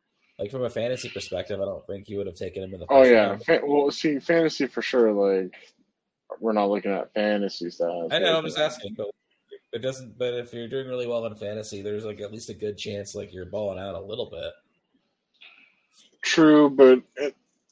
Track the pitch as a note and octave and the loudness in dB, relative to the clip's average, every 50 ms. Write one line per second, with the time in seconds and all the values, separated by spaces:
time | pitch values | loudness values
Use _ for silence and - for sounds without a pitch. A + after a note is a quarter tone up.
0 | _ _ _ _ _ _ _ - G2+ G#2 C3+ C3 B2 A2+ - A2+ A2 A#2+ B2+ - | _ _ _ _ _ _ _ -12 -10 -8 -6 -6 -6 -6 -4 -4 -4 -4 -6 -6
1 | - - - G2 - - F#2 F2+ F#2 - G#2 F#2+ G2 G2 F#2+ D2+ - - G2 G2 | -8 -10 -12 -12 -10 -4 -4 -4 -2 -2 -4 -4 -2 -4 -4 -6 -10 -10 -12 -12
2 | G2+ - G#2 G2+ G2+ F#2+ F2 - G#2 F#2 - G2 F#2+ F#2 F#2+ F#2 - - C#3+ C3+ | -10 -8 -6 -6 -6 -6 -6 -8 -10 -8 -6 -8 -8 -8 -10 -12 -4 4 6 8
3 | C3 B2+ A#2+ A2 G#2 G2 G2 G#2 - - E3 - - C#3+ C#3+ D3 C#3 C#3+ C#3+ - | 10 10 10 8 6 4 0 -2 0 2 2 2 2 2 2 2 2 2 0 0
4 | - D#3+ D3 C3+ - - E3+ E3 E3 D#3 - - C#3+ B2 - A#2+ A2+ - - B2+ | -2 -2 -2 -2 0 2 2 2 2 2 0 -2 -4 -4 -4 -6 -6 0 2 4
5 | A#2 A2 G#2 G2+ G2+ G2 G2 F#2+ F#2 F2+ - - - - _ _ _ _ _ _ | 4 4 4 4 2 2 2 0 0 -4 -10 -18 -20 -20 _ _ _ _ _ _
6 | _ _ _ _ _ - - - - A2+ G#2+ G#2+ G2+ G2 G#2 G2+ - G2+ G2 F2+ | _ _ _ _ _ -16 -12 -6 -4 -2 0 2 2 2 0 0 -2 -2 -4 -4
7 | - - _ G#2+ G#2 G#2+ G#2 G#2 G2+ F#2+ - - E2+ E2+ - - E2+ E2+ F2 - | -6 -6 _ -2 0 0 0 0 -2 -4 -6 -8 -10 -10 -6 -4 -4 -4 -2 -4
8 | E2+ - C#3 E3 F#3+ F3 D#3+ D#3+ D#3+ D#3 - D#3 D3+ D#3 D3 - G#2 G2 - - | -4 -4 -2 -2 0 0 0 0 -2 -4 -4 -4 -4 -4 -4 -8 -12 -14 -10 -10
9 | G#2 G#2 - _ _ _ _ _ _ _ - - _ _ - A#2 A#2 C3 B2+ C3 | -10 -10 -12 _ _ _ _ _ _ _ -20 -20 _ _ -12 -8 -8 -8 -8 -8
10 | B2+ A#2 A2 A2 B2 B2 B2 B2 A#2+ A#2+ - A#2+ A#2 A2 A#2+ C3+ C3 C3 B2+ B2 | -14 -18 -10 -8 -6 -6 -6 -6 -10 -10 -12 -12 -10 -8 -8 -8 -8 -8 -8 -8
11 | B2 A#2+ A#2+ A#2 A2+ A2 G#2 G#2+ A2 G2+ G#2 A2 G#2 - G#2+ G2+ G2 G#2 G#2 G#2 | -6 -4 -4 -6 -6 -8 -10 -10 -10 -10 -8 -8 -10 -10 -12 -10 -8 -8 -8 -8
12 | A2+ G#2+ G#2 G2+ G#2 G2+ G#2+ A2 - - G#2+ - G#2+ G#2+ G#2 G2+ - A2 G#2 G2+ | -8 -10 -10 -10 -12 -12 -12 -14 -14 -16 -12 -8 -8 -8 -8 -8 -10 -10 -8 -10
13 | G2 - - G#2 G2+ E2+ F2+ F#2 F2+ D#2 E2 G#2 G#2+ G2+ F#2+ F#2 F#2+ G2 F#2 E2+ | -10 -10 -12 -12 -12 -12 -12 -14 -12 -10 -8 -6 -6 -6 -6 -8 -10 -10 -10 -12
14 | F#2+ G2 G#2+ B2 A2+ - - E2 D#2+ D#2+ - _ _ _ _ _ _ _ _ _ | -12 -10 -10 -10 -10 -10 -10 -12 -12 -12 -14 _ _ _ _ _ _ _ _ _
15 | _ _ _ _ _ _ _ _ - - - _ _ _ _ _ _ _ _ - | _ _ _ _ _ _ _ _ -20 -20 -20 _ _ _ _ _ _ _ _ -20
16 | _ _ _ _ - - - - D#3+ D#3 D3+ D3+ D3 C#3+ C#3 C3+ C3+ C3 B2+ B2+ | _ _ _ _ -6 0 4 6 8 8 8 8 8 6 8 8 10 10 10 8
17 | - _ _ - C#3+ C#3+ - _ _ _ _ _ _ _ | 4 _ _ -6 -6 -6 -6 _ _ _ _ _ _ _